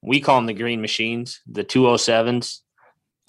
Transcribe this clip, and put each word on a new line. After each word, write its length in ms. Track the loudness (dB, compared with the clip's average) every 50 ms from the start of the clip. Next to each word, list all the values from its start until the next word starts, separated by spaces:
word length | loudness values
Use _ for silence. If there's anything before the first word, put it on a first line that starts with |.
we 180 | -2 0 0 0
call 160 | 4 4 2
'em 80 | 2 2
the 80 | -2 -4
green 280 | -4 -4 -4 -4 -4
machines, 600 | -4 -6 -4 -4 -4 -4 -4 -6 -8 -10 -14 -18 _
the 160 | -12 -8 -8 -8
two 240 | 0 2 4 4
oh 100 | 6 4
sevens. 640 | 2 2 2 2 2 2 2 0 -2 -4 -6 -12 -14 _ _ _ _ _ _ _ _ _ _ _ _ _